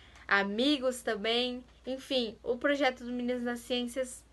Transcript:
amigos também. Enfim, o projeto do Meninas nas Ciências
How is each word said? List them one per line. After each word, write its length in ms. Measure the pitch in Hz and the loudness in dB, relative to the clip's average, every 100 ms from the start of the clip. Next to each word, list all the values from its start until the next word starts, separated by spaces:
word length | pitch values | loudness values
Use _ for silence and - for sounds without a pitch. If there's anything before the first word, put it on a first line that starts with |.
| - - - | -20 -12 0
amigos 720 | 196 196 208 269 294 254 240 | 2 2 2 2 4 2 -2
também. 640 | - 214 214 240 247 247 247 - - | -2 -2 0 0 0 -4 -12 -14 -8
Enfim, 500 | 262 - 262 226 - | -6 -2 0 0 -4
o 160 | - 240 | -4 0
projeto 440 | 285 277 269 254 | 2 4 2 0
do 80 | 240 | -4
Meninas 320 | 247 240 247 | -4 -2 -2
nas 180 | 240 240 | -2 -4
Ciências 640 | - 247 240 262 254 - - | -2 -2 -2 -4 -6 -8 -18